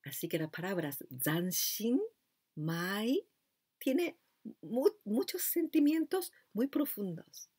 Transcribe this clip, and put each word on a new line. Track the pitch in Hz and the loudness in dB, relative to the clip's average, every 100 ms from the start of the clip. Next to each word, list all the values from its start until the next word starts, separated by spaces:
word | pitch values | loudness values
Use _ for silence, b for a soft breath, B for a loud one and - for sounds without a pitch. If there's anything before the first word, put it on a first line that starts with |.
Así | 143 - 165 | -8 -6 -4
que | 165 | -2
las | 156 | -2
palabras | - 180 185 151 135 - 127 | -4 -4 -2 -2 -6 -10 -4
zanshin, | 127 160 180 175 - - 220 262 440 _ _ _ _ - | 0 0 0 0 -2 0 2 2 0 _ _ _ _ -6
mai, | 151 165 180 202 226 311 - _ _ _ _ _ | -2 -2 -2 0 2 0 -2 _ _ _ _ _
tiene | - 262 349 - _ _ - - | 0 2 0 -4 _ _ -16 -14
mu-, | 156 233 320 - | -4 4 4 2
muchos | 208 220 392 359 | -2 0 0 -2
sentimientos | - 349 330 311 294 320 311 370 359 b b | 0 0 2 4 6 4 2 0 -2 b b
muy | 202 269 | 0 0
profundos. | 302 294 - 196 165 - - - | 2 -2 -2 -4 -6 -12 -20 -20